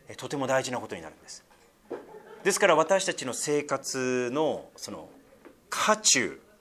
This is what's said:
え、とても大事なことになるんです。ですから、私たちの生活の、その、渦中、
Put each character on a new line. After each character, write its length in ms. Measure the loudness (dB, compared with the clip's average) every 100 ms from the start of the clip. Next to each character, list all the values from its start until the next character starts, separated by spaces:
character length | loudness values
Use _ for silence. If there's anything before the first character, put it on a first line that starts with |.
| -18
え、 80 |
と 140 | -14 -6
て 80 | -4
も 100 | 2
大 160 | 2
事 100 | 2
な 60 | -4
こ 100 | -6
と 60 |
に 60 | -10
な 80 | -12
る 60 |
ん 60 | -16
で 80 | -18
す。 120 | -20 -20 -20 _ _ _ -12 -12 -20 -20 -4
で 100 | -2
す 80 | 4
か 60 | 6
ら、 100 | 6
私 300 | 6 2 2
た 80 |
ち 100 | -4
の 80 | -6
生 300 | -6 -2 0
活 640 | 0 -4 -4 -2 0 0 0
の、 380 | 0 0 -2 -8 -16
そ 140 | -12
の、 180 | -12 -14 -20 -20 -20 -20 -20 _
渦 260 | 0 2 4
中、 440 | 4 4 2 -6 -16 _